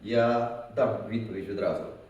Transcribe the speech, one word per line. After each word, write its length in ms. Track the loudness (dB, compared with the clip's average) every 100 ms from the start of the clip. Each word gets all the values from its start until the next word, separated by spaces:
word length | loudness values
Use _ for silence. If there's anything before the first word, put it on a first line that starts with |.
я 460 | 2 4 6 4 0 -4 -8 0
дам 220 | 2 0 -4
відповідь 400 | -4 -4 -6 -6
відразу. 340 | -2 0 0 -6 -12 -18